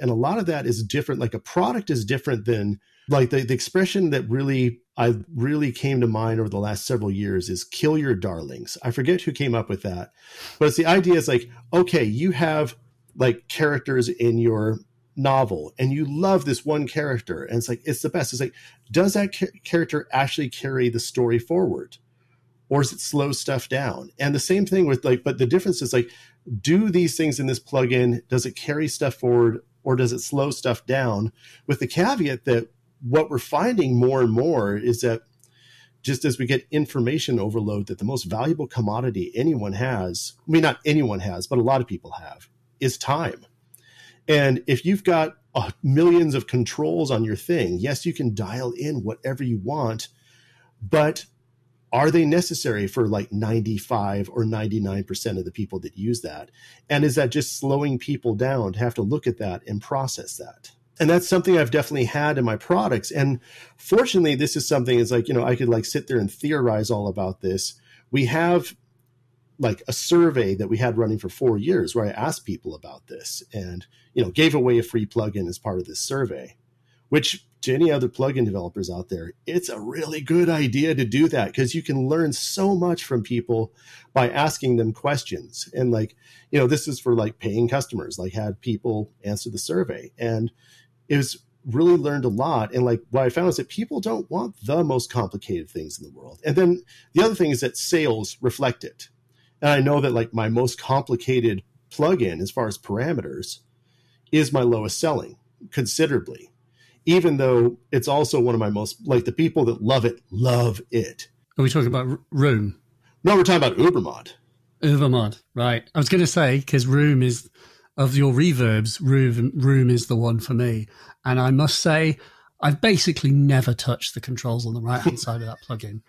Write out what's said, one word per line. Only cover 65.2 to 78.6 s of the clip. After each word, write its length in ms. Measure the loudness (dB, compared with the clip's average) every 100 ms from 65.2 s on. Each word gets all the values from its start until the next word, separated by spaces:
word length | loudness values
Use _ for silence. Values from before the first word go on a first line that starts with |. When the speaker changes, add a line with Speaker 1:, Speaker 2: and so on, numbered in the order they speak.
| 2
Speaker 1:
you 60 |
know, 100 | 0
I 140 | 2 0
could, 100 | 2
like, 160 | 0
sit 240 | 0 -6 0
there 120 | 0
and 120 | 0
theorize 600 | -4 -2 0 2 0 -2
all 160 | -2 -4
about 340 | -4 -6 -4
this. 320 | -4 -4 -6 -10 _ _ _
We 180 | -2 0
have, 460 | 0 2 2 0 -16 _ _ _ _ _ _ _ -4
like, 240 | -2 -2 -6
a 80 |
survey 640 | -6 2 4 4 4 0 0
that 140 | -2
we 80 | 0
had 200 | 0 0
running 220 | 0 -2
for 100 | -6
four 280 | -2 0 0
years 360 | 0 0 0
where 120 | -2 -2
I 60 |
asked 340 | -2 -4 -6 -8
people 280 | -10 -10
about 340 | -14 -18 -20 _
this 360 | -16 -14 -14 -12
and, 340 | -12 -10 -12 -16 _ _
you 100 | -4
know, 80 | -2
gave 240 | 2 2 4
away 220 | 2 2
a 60 |
free 220 | 0 -4 -2
plugin 440 | -4 -4 -4 -6
as 100 | -6
part 200 | -6 -6
of 80 | -8
this 120 | -10
survey, 560 | -6 -4 -4 -6 -14 _ _ _ _ _ 0
which 360 | 0 0 -6 _ _
to 120 | -2
any 180 | 2 4
other 180 | 4 0
plugin 340 | -2 -2 0
developers 460 | -2 -2